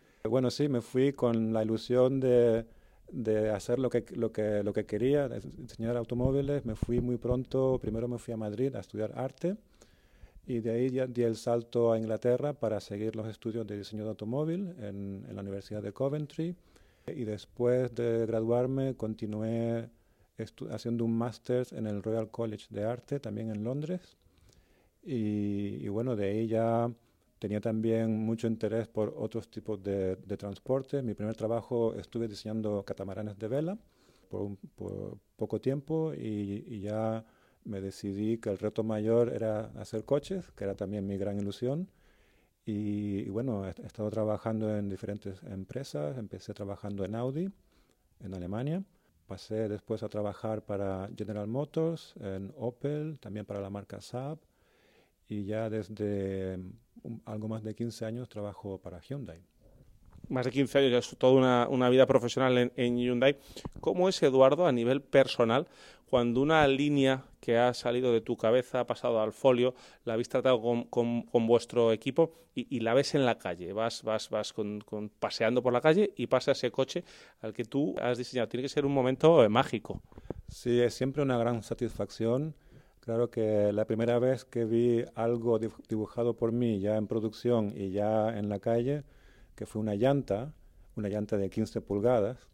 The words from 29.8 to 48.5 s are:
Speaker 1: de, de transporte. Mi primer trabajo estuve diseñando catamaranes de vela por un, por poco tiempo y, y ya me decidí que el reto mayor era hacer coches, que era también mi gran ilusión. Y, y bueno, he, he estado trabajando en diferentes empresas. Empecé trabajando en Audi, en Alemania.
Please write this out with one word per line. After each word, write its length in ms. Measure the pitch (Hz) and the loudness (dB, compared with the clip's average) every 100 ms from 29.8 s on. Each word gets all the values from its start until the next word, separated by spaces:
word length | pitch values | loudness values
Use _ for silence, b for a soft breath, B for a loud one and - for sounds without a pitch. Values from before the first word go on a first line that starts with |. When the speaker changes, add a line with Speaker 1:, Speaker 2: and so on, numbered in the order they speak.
Speaker 1:
de, 360 | 98 98 95 95 | -2 -2 0 -4
de 180 | 95 101 | -6 -8
transporte. 640 | 101 98 - 135 131 143 | -8 -10 -2 -2 -2 -4
Mi 120 | 123 | -4
primer 240 | 104 104 113 | -6 -6 -4
trabajo 580 | 110 117 - 120 113 104 | -2 -2 -2 0 0 -2
estuve 320 | 95 117 113 | -8 -6 -6
diseñando 560 | 101 107 113 107 101 | -6 -6 -4 -2 -2
catamaranes 560 | 98 - 95 98 107 98 | -4 -8 -8 -8 -10 -8
de 80 | 110 | -4
vela 300 | 135 165 214 - _ _ _ _ | -2 -4 -6 -12 _ _ _ _
por 120 | 98 | -8
un, 160 | 101 98 - - | -6 -8 -16 -12
por 420 | 95 98 98 - _ _ | -8 -8 -10 -12 _ _
poco 240 | 104 107 | -4 -2
tiempo 520 | 131 139 139 160 160 | -2 -2 -4 -2 -2
y, 520 | - 113 104 101 104 - | -4 -6 -4 -4 -6 -8
y 140 | 110 | -10
ya 440 | 101 107 110 113 113 _ _ _ | -6 -2 -2 -2 -8 _ _ _
me 160 | - 98 | -10 -6
decidí 600 | 98 - 101 98 107 113 | -6 -6 -6 -2 -2 -2
que 100 | 110 | -2
el 80 | 98 | -2
reto 260 | 107 - | -2 -2
mayor 500 | 110 107 110 117 120 | -2 0 2 4 4
era 380 | 110 110 107 110 - | 0 -2 -2 -6 -12
hacer 240 | 104 110 | -8 -8
coches, 480 | - 143 - 190 - | 0 -2 0 -8 -8
que 140 | - 98 | -8 -8
era 100 | 98 | -6
también 320 | 98 104 98 | -6 -4 -4
mi 100 | 98 | -4
gran 220 | 101 101 | -4 -4
ilusión. 500 | 101 98 123 151 190 _ _ _ _ _ _ _ - | -6 -4 -4 -4 -6 _ _ _ _ _ _ _ -6
Y, 560 | 104 104 104 104 98 | -4 -2 -4 -2 -4
y 80 | - | -4
bueno, 360 | 101 131 104 95 | -4 -4 -4 -6
he, 40 | |
he 160 | - - | -10 -14
estado 240 | - 107 | -6 -4
trabajando 640 | 104 107 107 113 110 107 107 | 0 0 0 -2 -2 -2 -2
en 140 | 101 | -4
diferentes 520 | 95 101 104 101 95 | -6 -8 -8 -10 -12
empresas. 720 | - 95 95 123 139 147 147 131 | -12 -12 -8 -10 -8 -6 -6 -6
Empecé 360 | 107 95 - | -10 -12 -12
trabajando 520 | 101 101 101 104 101 95 | -10 -8 -8 -8 -6 -4
en 100 | 110 | -2
Audi, 340 | 127 143 190 - _ _ _ _ _ _ | -4 -4 -6 -8 _ _ _ _ _ _
en 140 | 92 | -12
Alemania. 500 | 95 87 | -10 -6